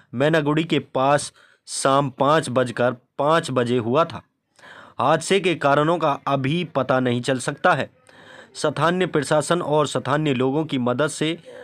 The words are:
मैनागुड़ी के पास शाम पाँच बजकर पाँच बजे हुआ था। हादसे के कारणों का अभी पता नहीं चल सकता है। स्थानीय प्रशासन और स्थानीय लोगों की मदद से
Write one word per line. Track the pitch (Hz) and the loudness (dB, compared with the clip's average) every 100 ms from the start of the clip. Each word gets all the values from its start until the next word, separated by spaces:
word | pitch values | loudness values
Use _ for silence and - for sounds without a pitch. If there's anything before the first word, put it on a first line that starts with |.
| _ | _
मैनागुड़ी | 117 147 160 147 151 | 0 2 2 2 0
के | 160 151 127 | 0 -2 -2
पास | 131 135 143 - - _ _ - | 0 2 2 0 -14 _ _ -14
शाम | - 139 135 143 - | -2 2 2 0 0
पाँच | 139 156 135 | 2 2 2
बजकर | 123 123 110 120 123 _ - | -2 -2 0 -2 -2 _ -4
पाँच | 143 165 165 | 2 2 0
बजे | 131 120 123 | -2 0 0
हुआ | 113 135 | 0 0
था। | 165 107 - _ _ _ - - - - | 0 -4 -18 _ _ _ -20 -20 -20 -2
हादसे | 120 160 - 190 | 0 0 2 0
के | 180 156 | 0 0
कारणों | 143 139 151 170 | 2 4 2 0
का | 156 139 - | 0 -2 -2
अभी | 139 131 170 170 | -2 0 -2 -2
पता | 135 123 131 | -4 0 0
नहीं | 127 120 | 0 -2
चल | 123 131 | -2 -4
सकता | 151 143 180 | -4 -2 0
है। | 151 117 _ _ - - - - | 2 -2 _ _ -20 -20 -20 -20
स्थानीय | - 151 131 156 180 175 | -6 -4 0 0 0 0
प्रशासन | 156 131 151 143 175 | -2 0 0 2 -2
और | 151 151 147 | 0 0 0
स्थानीय | 135 - 147 156 | -4 -2 0 0
लोगों | 127 131 143 | 0 0 0
की | 156 135 | -2 -2
मदद | 123 123 151 | -2 0 -2
से | - 156 165 - - | -2 -4 -6 -12 -20